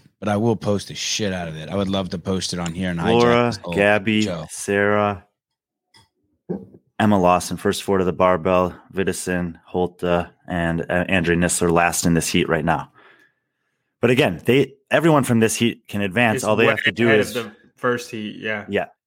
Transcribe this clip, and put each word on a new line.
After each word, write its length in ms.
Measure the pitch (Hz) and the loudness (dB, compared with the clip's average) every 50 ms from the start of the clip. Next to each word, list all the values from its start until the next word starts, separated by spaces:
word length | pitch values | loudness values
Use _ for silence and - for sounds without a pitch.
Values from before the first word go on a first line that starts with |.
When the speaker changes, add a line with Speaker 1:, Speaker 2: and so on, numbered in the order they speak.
| - _ _ - | -20 _ _ -10
Speaker 1:
But 80 | - 104 | -6 -4
I 80 | 104 | -2
will 180 | 101 110 117 113 | 0 0 0 0
post 320 | 90 - 104 104 98 - - | 0 -2 -2 -2 -2 -4 -8
the 60 | 78 | -12
shit 380 | - - - - - 110 98 92 | -10 -6 -6 -4 -4 -4 -4 -4
out 160 | 90 87 82 | -6 -8 -8
of 80 | 78 | -10
it. 120 | 78 78 76 | -12 -12 -8
I 80 | 85 | -4
would 120 | 101 101 95 | -4 -2 -2
love 220 | 98 98 95 87 | -2 -4 -4 -4
to 80 | - 87 | -8 -8
post 340 | - 101 95 92 85 - - | -6 -4 -4 -4 -4 -6 -6
it 80 | 87 | -6
on 140 | 87 85 82 | -6 -6 -6
here 160 | 90 95 90 | -4 -4 -4
and 100 | 87 85 | -4 -2
hijack 200 | 85 90 113 117 | 0 2 4 4
Speaker 2:
Laura, 240 | 120 120 120 120 120 | 6 6 6 4 2
Speaker 1:
this 100 | 120 113 | 2 -2
whole 180 | 101 - 87 87 | -6 -8 -6 0
Speaker 2:
Gabby, 480 | 92 101 104 104 107 98 110 110 107 107 | 2 4 4 4 2 2 0 0 0 0
Speaker 1:
show. 240 | 101 87 85 78 78 | 0 -4 -6 -10 -12
Speaker 2:
Sarah, 760 | - - - - 101 101 101 101 104 104 104 104 101 95 - _ _ _ _ _ _ _ _ _ _ _ _ _ _ _ _ _ _ _ _ _ _ _ _ - - - - - - - _ _ _ - | -14 -12 -6 -2 0 0 2 2 2 2 2 0 -2 -4 -10 _ _ _ _ _ _ _ _ _ _ _ _ _ _ _ _ _ _ _ _ _ _ _ _ -12 -12 -12 -12 -16 -20 -20 _ _ _ -2
Emma 180 | 110 107 104 98 | 0 2 2 4
Lawson, 360 | 90 87 90 87 - - 92 | 4 4 4 4 2 -2 -8
first 260 | 85 - 104 95 - - | -4 -2 -2 -2 -2 -2
four 160 | - 98 95 | -2 0 0
to 60 | 92 | 0
the 80 | 90 85 | 0 0
barbell, 640 | 71 92 92 92 85 80 95 92 90 92 90 82 - - _ - | 2 2 2 2 2 2 2 2 2 2 0 -2 -8 -18 _ -6
Vidison, 640 | 90 98 87 90 - - 92 90 90 90 87 80 - _ _ - | -4 -4 -4 -4 -6 -4 -4 -4 -4 -4 -6 -8 -12 _ _ -4
Holta, 580 | 90 90 87 - - - 87 87 87 87 - _ _ _ | -2 -2 -4 -4 -4 -2 0 0 0 0 -4 _ _ _
and, 360 | - 90 87 85 82 82 82 - - | -8 -4 -2 -2 -2 -2 -4 -4 -2
uh, 160 | - 90 90 - | 0 -2 0 0
Andre 260 | 95 95 85 85 85 | 0 0 2 2 0
Nissler 380 | 85 87 87 - - 90 87 82 | 2 2 0 0 0 0 2 4
last 340 | 85 85 87 85 - - | 4 2 2 0 0 0
in 80 | 87 82 | 2 2
this 140 | 82 78 - | 2 0 0
heat 200 | - 90 82 - | 0 0 0 0
right 160 | 80 80 76 | 0 -2 0
now. 280 | 82 78 71 71 - _ _ _ - _ _ _ _ _ _ _ _ _ _ _ _ _ _ _ _ _ - | 0 -2 -2 -4 -10 _ _ _ -20 _ _ _ _ _ _ _ _ _ _ _ _ _ _ _ _ _ -2
But 100 | - 117 | 0 2
again, 300 | 127 120 147 113 87 78 - | 4 4 2 0 0 -2 0
they, 300 | - 120 139 139 139 - _ _ - - | 2 4 4 2 0 -4 _ _ 0 0
everyone 320 | 147 151 170 156 143 120 | 2 4 4 4 4 2
from 160 | - 120 113 | 2 2 2
this 160 | 113 110 - | 2 2 2
heat 320 | - 117 117 - - _ - | 2 0 0 -2 -4 _ -10
can 120 | - 101 101 | -6 -4 -4
advance. 340 | 98 87 117 123 113 107 | -2 0 2 2 2 2
Speaker 3:
It's 80 | - - | 0 0
Speaker 2:
All 100 | 107 110 | 0 2
they 120 | 104 113 | 2 4
Speaker 3:
way 40 | 113 | 2
Speaker 2:
have 120 | 110 107 - | 2 0 -2
to 100 | - - | -2 0
do 160 | 113 117 117 | 2 2 4
Speaker 3:
ahead 100 | 110 107 | 4 4
Speaker 2:
is 140 | 127 107 107 | 2 0 -4
Speaker 3:
of 100 | 120 113 | -8 -8
the 100 | 107 - _ _ _ _ | -10 -14 _ _ _ _
first 360 | _ - 127 120 120 - - - | _ -4 -4 -4 -4 -6 -10 -12
heat, 240 | 110 107 107 104 98 | -12 -12 -12 -12 -10
yeah. 240 | 98 110 107 104 101 - | -8 -8 -8 -8 -8 -4
Speaker 2:
Yeah. 180 | 101 98 85 - _ _ _ | -4 -4 -4 -4 _ _ _